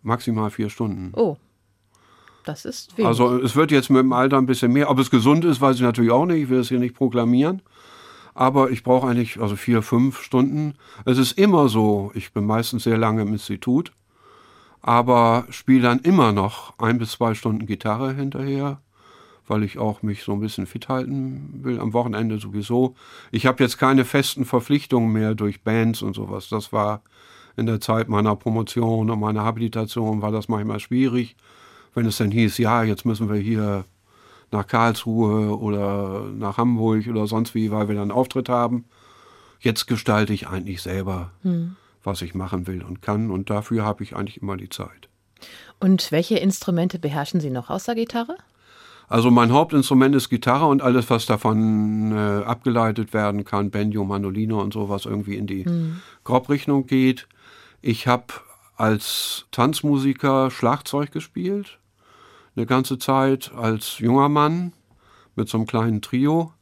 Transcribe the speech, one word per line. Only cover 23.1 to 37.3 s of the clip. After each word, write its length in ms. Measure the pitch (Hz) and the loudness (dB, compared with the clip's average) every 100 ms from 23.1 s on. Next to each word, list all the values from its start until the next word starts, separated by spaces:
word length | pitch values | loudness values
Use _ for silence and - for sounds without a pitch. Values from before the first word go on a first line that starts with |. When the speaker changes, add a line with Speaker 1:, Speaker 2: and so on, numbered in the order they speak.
| - - | -20 -6
Speaker 1:
Ich 140 | 113 131 | 0 0
habe 180 | 127 | 2
jetzt 140 | 127 - | 0 2
keine 260 | 131 135 123 | 2 4 2
festen 380 | 143 135 - 127 | 0 0 -4 -2
Verpflichtungen 680 | 123 117 147 - 127 113 | -2 0 -2 2 0 2
mehr 200 | 110 107 | 2 0
durch 300 | 107 104 104 | 0 -2 -4
Bands 380 | - 110 113 110 | -2 2 2 0
und 120 | 104 101 | -6 -6
sowas. 340 | 101 104 - | -8 -8 -6
Das 240 | 110 104 | -8 -4
war 280 | 110 104 107 _ _ - - - - | -2 -2 -4 _ _ -20 -20 -16 -4
in 120 | 113 | -2
der 120 | 110 | -2
Zeit 300 | - 113 113 | 0 0 2
meiner 260 | 104 107 104 | 2 2 0
Promotion 720 | - 110 107 - 117 113 110 | -2 -2 -2 -2 0 0 0
und 100 | 113 | -2
meiner 240 | 107 107 107 | -2 -2 -2
Habilitation 760 | 113 117 113 110 - 110 107 | -2 -4 -4 -6 -4 -2 -2
war 100 | 107 | -2
das 180 | 107 104 | -4 -4
manchmal 300 | 110 104 107 | -4 -4 -8
schwierig, 540 | - 123 131 120 113 _ _ - - - _ | -4 0 0 0 -4 _ _ -20 -20 -20 _
wenn 120 | - 117 | -2 -2
es 120 | - | 0
dann 140 | 107 | 0
hieß, 260 | 107 110 - | 2 2 2
„Ja, 260 | 113 117 | 2 2
jetzt 220 | 110 101 120 | 2 -2 -2
müssen 240 | 107 110 | -2 -2
wir 100 | 104 | -2
hier 460 | 101 110 104 101 92 _ _ _ _ - _ | -2 -2 -2 -4 -6 _ _ _ _ -20 _
nach 160 | 107 98 | -6 -2
Karlsruhe 920 | 120 117 110 - 113 110 107 107 104 | 2 2 0 -2 0 2 2 0 -2
oder 680 | 110 101 101 101 98 98 104 107 | -4 -4 -2 -4 -6 -8 -10 -8
nach 220 | 104 98 | -8 -2
Hamburg 500 | 120 117 113 110 107 | 0 2 2 0 0
oder 180 | 113 | -4
sonst 280 | 104 | -2